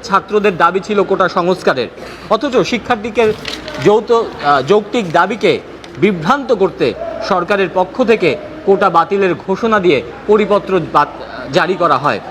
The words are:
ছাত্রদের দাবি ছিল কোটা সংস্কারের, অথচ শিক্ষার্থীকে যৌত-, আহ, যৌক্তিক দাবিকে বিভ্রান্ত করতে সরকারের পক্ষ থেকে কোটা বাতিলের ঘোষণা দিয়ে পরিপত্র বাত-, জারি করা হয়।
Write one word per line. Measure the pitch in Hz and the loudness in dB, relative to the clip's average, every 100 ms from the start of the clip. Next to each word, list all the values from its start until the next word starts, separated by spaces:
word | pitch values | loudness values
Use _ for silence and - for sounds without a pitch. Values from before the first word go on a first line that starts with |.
ছাত্রদের | - 190 - 208 208 170 | 0 -2 0 0 0 2
দাবি | 175 185 | 2 2
ছিল | 185 208 | -2 0
কোটা | 180 190 180 | 2 2 0
সংস্কারের, | 190 175 180 - 143 107 - - - - | 0 0 0 0 0 -4 -8 -16 -16 -2
অথচ | 214 294 233 | -2 0 0
শিক্ষার্থীকে | 170 233 - 240 226 220 220 208 - - - - 139 | 0 -2 -2 -4 -2 0 0 0 -8 -12 -12 -2 2
যৌত-, | 214 220 233 196 - 147 | 2 4 0 0 -4 2
আহ, | 143 135 | 2 4
যৌক্তিক | 208 208 254 185 | 2 2 -4 0
দাবিকে | 165 190 226 196 117 - - - - | 0 0 0 0 0 -4 -18 -18 0
বিভ্রান্ত | 185 180 156 277 254 | 0 2 0 0 2
করতে | 220 185 - 143 98 - - - | 2 0 0 -2 -2 -8 -8 -2
সরকারের | 185 175 202 185 | -2 0 0 0
পক্ষ | 185 180 - | 0 -2 0
থেকে | 226 220 170 113 - - - | 2 2 2 -2 -8 -6 0
কোটা | 190 202 | 2 4
বাতিলের | 170 165 196 190 165 - | 2 2 0 0 -2 -4
ঘোষণা | 190 226 214 | -4 0 2
দিয়ে | 180 135 - - - | 4 2 0 -12 2
পরিপত্র | 208 214 - - 185 143 | 2 4 0 2 -2 2
বাত-, | 156 147 - - 113 127 | 2 2 -2 -14 -12 -2
জারি | 143 165 185 | 0 0 2
করা | 170 135 | 2 2
হয়। | 143 104 - | 2 -2 -6